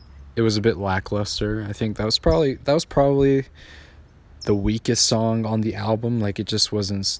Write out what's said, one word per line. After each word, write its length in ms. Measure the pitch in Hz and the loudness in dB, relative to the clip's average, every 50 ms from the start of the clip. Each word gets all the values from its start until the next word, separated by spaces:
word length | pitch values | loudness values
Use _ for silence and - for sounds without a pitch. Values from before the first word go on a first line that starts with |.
| - - - - - - - | -20 -20 -20 -20 -20 -8 -2
it 40 | 117 | 0
was 140 | 117 110 104 | 2 2 2
a 60 | 107 | 2
bit 160 | 101 113 98 | 2 0 0
lackluster. 880 | 82 101 98 92 95 - - 107 101 104 - - - 107 104 107 110 107 | 0 0 -2 -2 -2 -2 -2 -4 -4 -4 -4 -4 -4 -4 -2 -4 -4 -6
I 60 | 101 104 | -8 -6
think 240 | - 117 110 104 | -4 -4 -4 -2
that 80 | - 104 | -2 -2
was 120 | 110 113 | -2 -2
probably, 360 | - - 170 160 165 156 139 127 | 0 2 2 2 2 2 0 -2
that 200 | - - - 143 | -2 0 0 0
was 120 | 170 - | 0 0
probably 600 | - - 147 139 139 143 139 139 139 135 135 135 - - - - - - - - - - - - - - - - - - - - | 0 2 2 4 4 4 4 4 4 4 2 0 -4 -10 -20 -20 -20 -20 -20 -20 -20 -20 -20 -20 -20 -20 -20 -20 -20 -20 -8 -2
the 100 | - 104 | 0 0
weakest 500 | 101 98 107 107 113 - - 117 - - | 0 0 0 -2 -2 0 0 0 2 2
song 400 | - 117 113 113 113 113 113 110 | 2 2 2 2 2 2 0 0
on 160 | 110 110 110 | 0 0 0
the 140 | 107 110 98 | 0 -2 -2
album. 460 | 104 101 107 110 110 117 117 120 117 | -4 -2 0 0 0 0 0 0 0
Like, 180 | 107 101 98 - | 0 -2 -2 -4
it 80 | 104 | -4
just 240 | - 110 104 - - | -2 0 0 0 0
wasn't 300 | - 104 101 95 101 98 | 0 -2 -2 -2 -4 -4
s-, 180 | 98 - - - | -4 -4 -6 -6